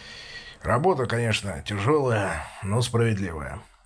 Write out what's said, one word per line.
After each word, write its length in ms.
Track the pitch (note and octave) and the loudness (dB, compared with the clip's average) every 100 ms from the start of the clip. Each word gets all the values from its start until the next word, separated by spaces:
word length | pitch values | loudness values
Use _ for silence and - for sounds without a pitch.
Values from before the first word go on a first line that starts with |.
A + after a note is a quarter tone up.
| - - - - - - | -18 -16 -16 -16 -16 -6
Работа, 440 | - A#2 F3 D#3 A#2+ | 0 4 4 2 2
конечно, 560 | A#2 A#2 G2+ G2 F#2 | 0 2 0 -2 -8
тяжелая, 840 | - G#2 G#2+ D3+ C3 A2 F#2+ D#2+ - - | -6 -2 2 4 4 2 0 -4 -8 -8
но 180 | G2 A2+ | -2 0
справедливая. 800 | A#2+ A#2 A#2 G2+ F#2+ D#2+ C2+ - - _ | 2 2 2 2 -2 -6 -8 -10 -14 _